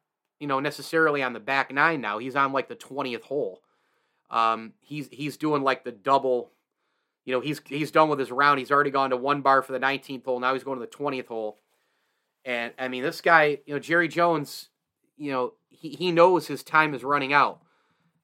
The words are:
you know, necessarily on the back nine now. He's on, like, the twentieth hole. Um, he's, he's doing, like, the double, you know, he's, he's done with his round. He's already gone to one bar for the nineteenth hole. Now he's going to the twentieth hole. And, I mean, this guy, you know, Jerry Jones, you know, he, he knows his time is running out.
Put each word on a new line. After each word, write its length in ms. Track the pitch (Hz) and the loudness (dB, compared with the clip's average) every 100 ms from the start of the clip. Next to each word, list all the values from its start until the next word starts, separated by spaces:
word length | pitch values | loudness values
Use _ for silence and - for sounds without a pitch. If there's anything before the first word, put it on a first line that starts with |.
| _ _ _ - | _ _ _ -10
you 80 | 147 | -4
know, 140 | 135 | -2
necessarily 640 | 143 143 - 160 156 143 | -2 -6 -4 2 2 2
on 80 | 127 | -2
the 80 | 113 | -6
back 320 | 107 135 127 | -4 -2 -2
nine 280 | 135 160 156 | 0 0 0
now. 180 | 107 110 | -4 -6
He's 180 | 127 139 | -4 -2
on, 160 | 139 | 0
like, 160 | 135 127 | -2 -4
the 80 | - | -10
twentieth 480 | - 139 131 113 | -14 -8 -8 -8
hole. 380 | - 143 104 92 _ _ _ _ _ _ _ | -6 -6 -6 -8 _ _ _ _ _ _ _
Um, 440 | 117 113 113 110 - | 0 0 0 -6 -20
he's, 280 | - 147 131 | -14 -12 -12
he's 280 | - 147 - | -8 -10 -4
doing, 240 | 156 147 | -2 0
like, 200 | 135 131 | 0 -2
the 80 | 123 | -6
double, 640 | 107 135 135 131 123 120 _ _ _ _ _ _ _ | -6 0 2 2 -2 -4 _ _ _ _ _ _ _
you 80 | - | -4
know, 80 | 127 | -4
he's, 200 | 143 143 - | -2 -6 -6
he's 240 | 143 147 | -6 0
done 200 | 160 156 | 4 4
with 100 | 139 | 2
his 100 | 120 | -2
round. 300 | 123 143 139 | 2 4 4
He's 100 | 127 | 2
already 200 | 143 147 | 2 2
gone 200 | 135 135 | 2 0
to 60 | 123 | 0
one 240 | 135 143 | 0 0
bar 220 | 135 135 | 4 4
for 100 | 131 | 2
the 80 | 131 | -2
nineteenth 460 | 135 139 - 131 131 | -2 -2 -6 -10 -4
hole. 120 | 123 | -2
Now 140 | 127 | 0
he's 100 | 135 | -2
going 160 | 135 131 | -4 -10
to 60 | |
the 60 | 113 | -10
twentieth 360 | - 143 131 120 | -8 -6 -6 -8
hole. 320 | 113 107 107 _ _ _ _ _ _ _ _ | -8 -8 -10 _ _ _ _ _ _ _ _
And, 280 | 131 120 117 - | -8 -6 -6 -8
I 100 | 127 | -8
mean, 140 | 127 | -6
this 180 | 147 165 | -6 -2
guy, 400 | 180 165 151 139 - | 4 6 6 0 -6
you 80 | |
know, 40 | 143 | -8
Jerry 300 | 123 170 165 | 0 0 0
Jones, 600 | 165 170 160 139 - - _ _ _ _ - | 2 2 2 -4 -12 -18 _ _ _ _ -12
you 160 | 143 | -6
know, 220 | 131 120 - _ | -4 -4 -6 _
he, 220 | _ 160 | _ -14
he 220 | 135 180 | -6 0
knows 340 | 165 180 175 - | 6 6 6 0
his 160 | 135 | -8
time 320 | - 156 156 | 0 2 2
is 80 | 135 | 0
running 300 | 127 143 135 | -2 0 2
out. 280 | 143 117 - _ _ _ _ _ _ | 4 4 0 _ _ _ _ _ _